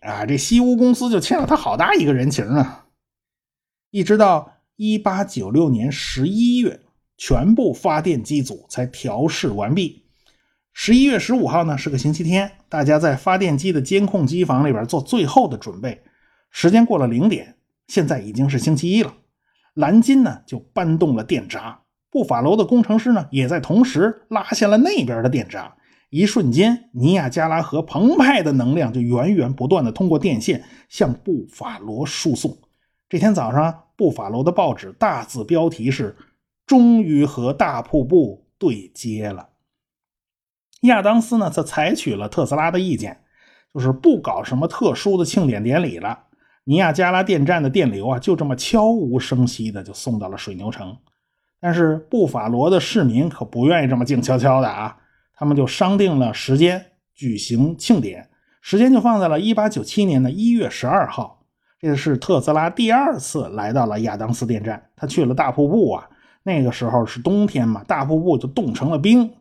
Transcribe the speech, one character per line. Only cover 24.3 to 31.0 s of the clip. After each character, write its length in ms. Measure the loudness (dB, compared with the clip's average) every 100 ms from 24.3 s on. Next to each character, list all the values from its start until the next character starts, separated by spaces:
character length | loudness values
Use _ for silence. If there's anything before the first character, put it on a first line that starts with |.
| -6 -4
下 180 | 0 2
了 100 | 4
那 280 | 4 2 -2
边 180 | -2
的 60 | -2
电 180 | -2 -4
闸。 280 | -10 -16 _ _ _ _
一 160 | 0 0
瞬 260 | 2 0
间， 380 | 2 2 2 _
尼 220 | -2 2
亚 160 | 2 0
加 180 | -2 -2
拉 140 | -2
河 200 | -4 -6
澎 360 | -4 2 2 4
湃 260 | 4 2
的 80 | 2
能 240 | 0 0 0
量 160 | -2
就 80 | -2
源 340 | -2 0 0
源 200 | 0 0
不 120 | -2 0
断 160 | 0
地 120 | 0
通 160 | -2 0
过 100 | 0
电 220 | 0 -2
线 200 | -2 -4 -6 -20 _
向 240 | -2